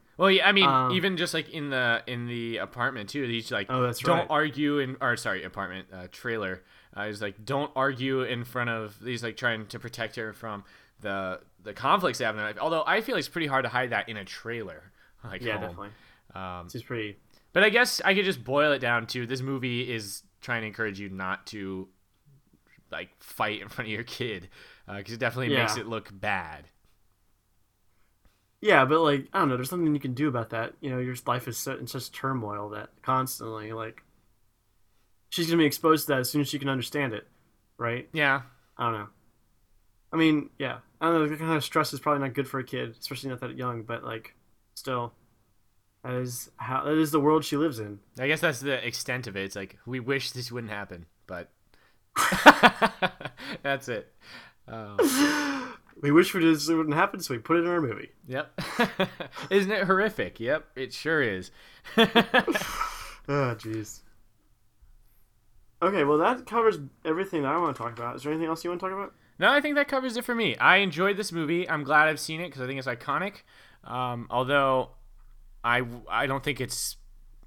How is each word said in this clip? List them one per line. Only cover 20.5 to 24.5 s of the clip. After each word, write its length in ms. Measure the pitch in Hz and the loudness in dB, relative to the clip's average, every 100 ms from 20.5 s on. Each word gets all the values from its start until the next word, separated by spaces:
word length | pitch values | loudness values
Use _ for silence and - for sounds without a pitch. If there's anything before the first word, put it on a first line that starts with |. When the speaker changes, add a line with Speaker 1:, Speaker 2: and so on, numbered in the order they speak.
| 117 | -4
Speaker 1:
to 80 | 110 | -4
encourage 320 | 104 110 98 | -4 -4 -4
you 80 | 101 | -8
not 360 | 95 92 98 - | -6 -4 -6 -8
to, 400 | 107 95 95 95 _ _ _ _ _ _ _ _ _ _ | -8 -6 -6 -10 _ _ _ _ _ _ _ _ _ _
like, 180 | 80 95 _ | -12 -12 _
fight 400 | - - 107 107 | -10 -4 -2 -2
in 80 | 101 | -8
front 200 | - 110 | -8 -6
of 40 | |
your 120 | 107 | -6
kid, 440 | 120 - 117 98 90 | -6 -6 -6 -6 -12